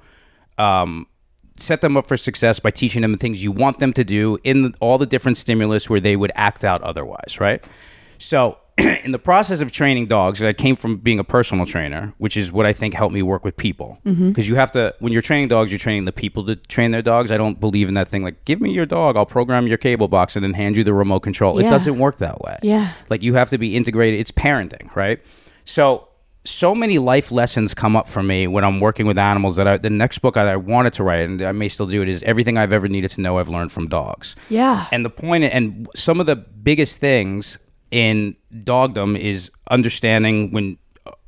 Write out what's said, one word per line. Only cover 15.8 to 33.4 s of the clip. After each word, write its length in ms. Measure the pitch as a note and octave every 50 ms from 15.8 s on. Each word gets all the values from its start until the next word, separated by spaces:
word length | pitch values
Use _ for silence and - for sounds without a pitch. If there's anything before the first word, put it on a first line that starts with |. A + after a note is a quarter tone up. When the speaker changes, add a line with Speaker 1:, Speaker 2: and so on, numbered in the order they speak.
| - A2+ G#2+ G2+ F#2
Speaker 1:
the 60 | F#2
people 320 | - - - F#2 - A2 F#2+
to 100 | G#2 A2
train 360 | - - - - B2 A#2 A#2
their 100 | A2+ A#2 A2
dogs. 280 | A#2 A#2 A#2+ B2 G#2
I 60 | A2
don't 220 | G#2 G#2+ G#2+ F#2+ -
believe 280 | G#2 G#2+ G2 G#2 G2+
in 60 | F#2 G2
that 140 | G2 F2+
thing, 160 | - - G2 F#2+
like, 200 | F2+ D#2+ - -
"Give 140 | - D#3 G#3
me 100 | A3 G3+
your 140 | F#3+ F3+ E3
dog, 280 | C#3+ E3+ E3+ E3 D3 A#2
I'll 100 | G#2 G#2
program 400 | - - B2+ A#2+ B2 B2+ B2 A#2+
your 100 | A2+ A2+
cable 300 | - - C3 A#2+ A2 G#2+
box 280 | F2+ G2+ F#2 F2+ - -
and 80 | G#2 G2
then 100 | G2 F2
hand 220 | F#2 G2+ G2+ G#2
you 60 | G#2+ A2
the 100 | G#2 G#2
remote 260 | G2 G2+ G2 F#2+ F#2
control." 400 | - G#2 F#2 - A2 F#2+ - F#3+
It 40 | G3
Speaker 2:
Yeah. 60 | A3+
Speaker 1:
doesn't 300 | - - F3+ D3+ C3+ A#2+
work 180 | C3 C#3+ -
that 240 | - F#2 - - -
way. 160 | - - - - A3
Speaker 2:
Yeah. 300 | G#3 G#3+ G#3+ G#3 F3 D#3+ - - -
Speaker 1:
Like, 120 | A2 G2
you 140 | G2+ A#2+ B2
have 140 | B2+ B2 -
to 60 | C#3 A#2
be 160 | A#2 A2 G2
integrated. 440 | B2 A2+ A#2+ G#2+ A2+ A#2 A2 G#2+ G#2
It's 120 | A2 -
parenting, 600 | - - - - B2 A#2+ F#2 D#2 A#1+ - - - -
right? 240 | G2+ G2 G2+ A#2 - _ _ _ _ _ - _ _ _
So, 420 | - - E3 D3 C3+ B2+ - - _ _ _ _ _ _ _ -
so 300 | - - - F3 F3 G#3
many 220 | A#3 A#3 G#3+ G3 D3
life 320 | B2+ B2 B2+ C#3+ - -
lessons 420 | A#2+ B2 A#2 A#2+ - A#2+ A2 G2+ -
come 220 | - A#2 A2 A2
up 140 | A2 - -
for 120 | - G2+
me 260 | F#2+ G2 F#2+ F#2 F#2+
when 180 | F2+ F#2 G#2 G2
I'm 160 | G2 G2 G2
working 240 | G2+ A2 G#2+ - G#2+
with 120 | G#2 G2
animals 380 | G2 G2 G2+ G2+ G2+ G2 G2 E2
that 100 | F#2 G2
I, 100 | G2 G2
the 120 | F#2+ - A2
next 280 | G#2 G#2 A#2 B2+ -
book 180 | - - B2+ -
I, 160 | A2+ G2+ G2+
I 40 | F#2+
wanted 340 | G2 F2+ G2 A#2 A#2+ B2+ A#2 -
to 100 | - G2
write, 180 | F#2 E2+ E2+
and 200 | E2 E2+ F#2+ F2+
I 100 | F#2 F#2+ G2
may 160 | G#2 G#2+ G2+
still 180 | - - G#2
do 140 | F2+ G2 G#2
it, 80 | F#2+ F#2+
is 120 | F#2 F2 -
everything 340 | A2 A2 A#2 A#2 A#2+ A#2
I've 160 | A2+ G#2+ F#2+ G#2+
ever 140 | G#2 F#2+ G2+
needed 220 | G2 G2 F#2 F#2+
to 100 | - -
know 160 | F#2+ F2+ F#2
I've 100 | F#2